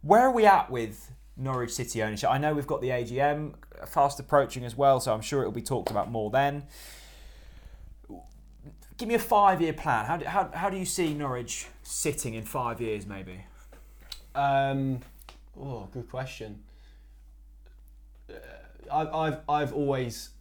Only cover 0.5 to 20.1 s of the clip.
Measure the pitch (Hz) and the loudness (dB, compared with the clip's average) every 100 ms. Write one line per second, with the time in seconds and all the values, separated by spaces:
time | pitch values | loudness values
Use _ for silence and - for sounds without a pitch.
0.5 | 185 - 123 113 104 - - - - 131 | 6 4 -4 -4 -8 -18 -20 -20 -8 -4
1.5 | 127 120 - 123 113 107 104 101 135 147 | -2 -4 -4 -4 -2 -2 0 0 2 2
2.5 | 151 139 151 123 123 117 123 143 147 151 | 0 -2 -2 0 -2 -2 0 0 0 -6
3.5 | - - - - - 139 139 139 147 135 | -12 -20 -18 -4 2 2 2 2 2 2
4.5 | 131 123 117 139 131 127 110 110 143 110 | -4 -8 2 4 6 2 -2 0 -2 -2
5.5 | 110 - 127 92 104 98 113 107 127 139 | -4 -4 -2 -2 -2 -2 -4 0 2 2
6.5 | 143 143 - - - - - - - - | -2 -10 -18 -20 -20 -20 -20 -20 -20 -20
7.5 | - - - - - - 90 - - - | -20 -20 -20 -20 -20 -18 -18 -18 -20 -20
8.5 | - - - - - 226 233 - 208 202 | -20 -20 -20 -20 -8 2 2 6 8 8
9.5 | 185 165 156 160 117 110 170 - 185 185 | 6 2 0 0 0 2 -2 0 -2 -2
10.5 | 160 196 190 185 - 165 147 143 123 120 | -2 -2 -2 -4 0 0 0 -4 -4 -6
11.5 | - - - - - 156 143 123 113 110 | -10 -12 -18 -10 -4 -2 -2 -4 -6 -6
12.5 | 135 120 113 117 107 98 98 90 92 98 | -4 -4 -4 -4 -4 -6 -10 -12 -14 -18
13.5 | - - - - - - - - - 143 | -20 -20 -20 -20 -20 -18 -18 -8 0 2
14.5 | 139 139 135 135 127 - - - - - | 4 2 0 0 -2 -8 -20 -20 -20 -20
15.5 | - 139 120 95 127 117 127 135 - 107 | -14 -10 -10 -10 -12 -10 -8 -8 -10 -12
16.5 | 104 - - - - - - - - - | -14 -18 -20 -20 -20 -20 -20 -20 -20 -20
17.5 | - - - - - - - - - - | -20 -20 -20 -20 -20 -20 -20 -20 -20 -18
18.5 | - - - - 147 156 160 156 139 - | -20 -20 -20 -4 -2 0 0 0 -2 -2
19.5 | 147 143 147 139 135 123 | 0 0 0 0 0 -2